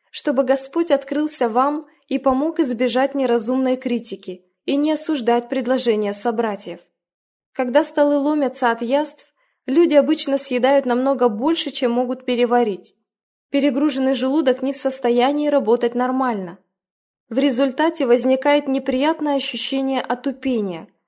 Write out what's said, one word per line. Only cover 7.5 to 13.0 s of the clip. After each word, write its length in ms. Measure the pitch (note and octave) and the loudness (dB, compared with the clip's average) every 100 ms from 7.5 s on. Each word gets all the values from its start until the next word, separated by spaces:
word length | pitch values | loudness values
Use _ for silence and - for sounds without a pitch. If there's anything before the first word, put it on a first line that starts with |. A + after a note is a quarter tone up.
Когда 320 | - B3+ C4 | -6 0 2
столы 340 | D#4 - D4 C#4+ | 2 2 2 4
ломятся 520 | C#4+ D4+ C4 B3+ A#3+ | 2 0 0 0 -2
от 120 | A#3 | 0
яств, 420 | A#3 C#4 D4+ - - _ _ _ - | 0 0 -2 -8 -20 _ _ _ -2
люди 280 | C#4 E4 | 4 6
обычно 440 | C#4+ C#4 D4+ - C#4 | 6 4 2 0 -2
съедают 480 | - B3 B3+ C#4 C4 | -2 0 4 4 2
намного 420 | A#3+ C4 C4 B3 | 0 0 2 0
больше, 440 | G#3 C#4 E4 C#4 | 0 -2 -2 -4
чем 180 | - A#3+ | -2 -2
могут 340 | A#3+ B3 B3+ | 0 -2 -4
переварить. 720 | - B3 A#3+ A#3+ A#3 F3+ - _ | -2 0 2 2 2 -2 -10 _